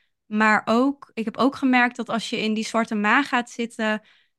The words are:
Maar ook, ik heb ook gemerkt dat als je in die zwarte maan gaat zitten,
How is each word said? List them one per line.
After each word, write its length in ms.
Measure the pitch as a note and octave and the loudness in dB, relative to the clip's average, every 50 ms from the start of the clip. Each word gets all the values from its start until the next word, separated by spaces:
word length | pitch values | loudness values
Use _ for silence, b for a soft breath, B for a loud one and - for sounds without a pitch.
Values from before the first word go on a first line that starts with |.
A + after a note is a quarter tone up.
| _ _ _ _ _ | _ _ _ _ _
Maar 360 | - G#3+ G#3+ A3 G#3+ G#3+ G3 - | -4 0 2 4 4 4 2 2
ook, 460 | - A3 A#3 C4 C#4 C#4 - - _ - | 2 2 2 2 2 0 -4 -10 _ -8
ik 120 | - A3 | -8 -6
heb 120 | A3 - | -6 -2
ook 180 | - A3+ C#4 C#4 | 0 0 0 0
gemerkt 400 | - C#4 C4 B3+ B3 B3 B3 B3 | 0 0 2 4 4 2 2 -2
dat 140 | - A3 - | -6 -8 -4
als 200 | - A3+ - - | -4 -4 -4 -4
je 80 | B3 F#3+ | -6 -4
in 120 | G3 A3 G#3+ | -2 -2 -2
die 120 | G#3+ A3 | -2 -4
zwarte 300 | - - A3+ A3+ A3 A#3 | -2 -2 -2 -2 -2 -2
maan 280 | G#3 G#3 G#3 A3+ C4+ C#4 | -2 0 2 2 2 2
gaat 260 | - - A#3+ A#3+ - | 0 -2 -2 -2 -4
zitten, 520 | - - A#3 A#3 - - A3 G#3+ G#3+ G#3+ b b b b b b b | -6 -8 -8 -8 -6 -4 -2 -2 -2 -4 b b b b b b b